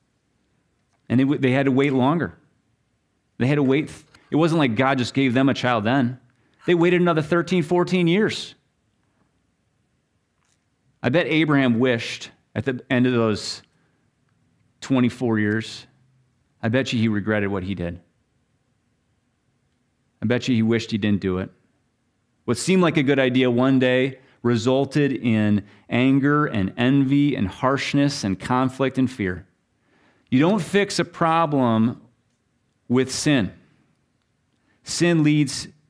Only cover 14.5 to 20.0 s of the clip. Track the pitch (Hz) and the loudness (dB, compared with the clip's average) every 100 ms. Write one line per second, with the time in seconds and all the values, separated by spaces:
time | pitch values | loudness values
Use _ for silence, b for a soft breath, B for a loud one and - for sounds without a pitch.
14.5 | _ _ _ - 135 123 - 127 110 107 | _ _ _ -2 0 0 0 -2 0 0
15.5 | 110 113 - - _ _ _ _ _ _ | -2 -6 -12 -20 _ _ _ _ _ _
16.5 | _ 110 123 131 123 110 104 98 107 101 | _ -2 -2 0 0 0 0 -2 -2 -2
17.5 | 98 92 92 85 85 - _ _ _ _ | -4 -6 -6 -8 -10 -16 _ _ _ _
18.5 | _ _ _ _ _ _ _ _ _ _ | _ _ _ _ _ _ _ _ _ _
19.5 | _ _ _ _ _ | _ _ _ _ _